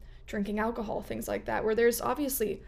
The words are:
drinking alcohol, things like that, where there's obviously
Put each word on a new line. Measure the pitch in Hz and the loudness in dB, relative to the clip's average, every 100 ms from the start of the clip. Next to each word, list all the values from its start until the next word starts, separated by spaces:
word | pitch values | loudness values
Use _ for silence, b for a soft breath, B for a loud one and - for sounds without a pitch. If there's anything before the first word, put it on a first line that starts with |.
| b b - | b b -6
drinking | 214 202 208 | -2 0 0
alcohol, | 220 233 214 - | 0 -2 -4 -4
things | - 220 214 | -4 -6 -2
like | 208 208 | -4 0
that, | 220 214 | 0 2
where | 220 | 6
there's | 233 233 | 6 6
obviously | - 262 285 269 214 151 | 2 0 0 0 0 -2